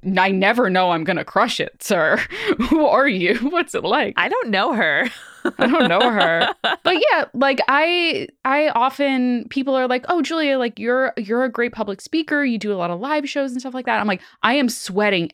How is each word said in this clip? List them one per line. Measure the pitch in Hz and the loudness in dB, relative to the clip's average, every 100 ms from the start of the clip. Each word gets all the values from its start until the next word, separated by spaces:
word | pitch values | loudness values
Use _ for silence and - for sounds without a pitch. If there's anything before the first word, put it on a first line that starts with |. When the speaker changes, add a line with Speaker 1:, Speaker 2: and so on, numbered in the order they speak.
| 185 190 | -2 2
Speaker 1:
I | 196 | 2
never | 190 196 233 214 | 4 2 2 2
know | 185 180 | 4 2
I'm | 170 | 2
gonna | 160 170 | 0 -4
crush | - 190 226 - | -2 0 0 0
it, | - - | -6 -6
sir." | - 190 156 202 - 403 | -2 2 2 2 -2 -4
<laughs> | 440 - 247 | -2 0 2
Who | 320 294 | 4 4
are | 233 277 | 4 4
you? | 190 180 233 | 2 0 0
<laughs> | 254 | 0
What's | 349 - | -2 -2
it | - | -2
like? | 170 262 240 - | 0 0 0 -2
Speaker 2:
I | 185 | -4
don't | 427 381 | -4 -2
know | 190 240 | 0 0
her. | 240 165 143 233 - - - - - | 0 0 0 -2 -6 -20 -8 -8 -2
Speaker 1:
I | 226 | 0
don't | 311 226 | 2 2
know | 175 247 | 2 2
her. | 214 175 165 240 - | 2 2 2 -2 -2
Speaker 2:
<laughs> | 240 - | -4 -2
Speaker 1:
But | - 349 466 | 0 2 2
yeah, | 359 - | 2 0
like, | - 269 262 - | 0 0 0 2
I, | 277 330 349 339 214 - - | 2 2 0 0 -2 -6 -6
I | 262 285 302 | -2 0 2
often, | - 254 - 277 262 247 240 220 | 2 0 0 0 0 0 -2 -4
people | 277 269 | -4 0
are | 262 254 | 0 0
like, | 247 247 | -2 0
"Oh, | 349 | -2
Julia, | 269 330 294 269 | 0 0 0 0
like, | 240 220 | -2 -4
you're, | 226 247 262 - | -2 0 0 -2
you're | 196 233 | -2 -2
a | 254 | -2
great | 220 240 | -2 -4
public | 226 208 196 | -4 -6 -8
speaker. | - 311 311 294 | -6 -4 -2 0
You | 277 226 | 0 -2
do | 208 | -2
a | 196 | -2
lot | 175 | -2
of | 175 | -4
live | 262 302 285 | -4 -4 -2
shows | 294 277 | -4 -4
and | 247 | -4
stuff | 262 | -8
like | 254 254 | -8 -2
that." | 220 | 0
I'm | 208 | 0
like, | 185 - _ | -2 -6 _
"I | 220 | 0
am | 277 247 | 2 0
sweating | - - 185 208 190 170 | -2 -6 -2 0 0 -2